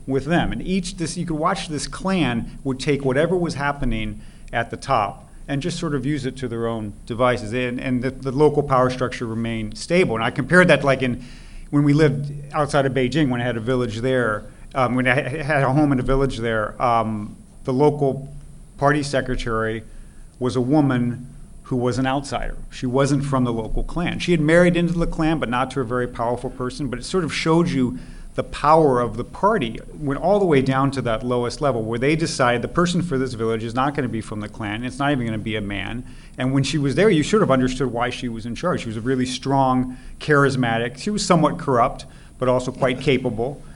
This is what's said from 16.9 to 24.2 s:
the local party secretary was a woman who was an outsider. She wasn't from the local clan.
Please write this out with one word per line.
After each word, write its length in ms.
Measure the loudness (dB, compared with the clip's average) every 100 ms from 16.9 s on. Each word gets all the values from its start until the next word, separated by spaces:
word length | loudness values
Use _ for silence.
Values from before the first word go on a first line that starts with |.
| 2 2 -2 -8 -12 -20 -12
the 80 | -4
local 580 | 2 4 4 0 -2 -8 -14 -16 -18 -20 0
party 260 | 2 2
secretary 800 | 2 -2 0 -2 -2 -2 -2 -4 -8 -16 -18 -18 -20 -4
was 180 | -2 0
a 40 |
woman 680 | 2 4 4 2 0 -4 -10 -16 -18 -18
who 120 | -4
was 240 | 0 0 0
an 80 | 0
outsider. 500 | 0 -2 -6 -4 -6 -10
She 160 | -6 -2
wasn't 380 | 2 2 2
from 180 | 0 0
the 100 | 0
local 300 | -2 -2 -2
clan. 380 | -2 -2 -4 -2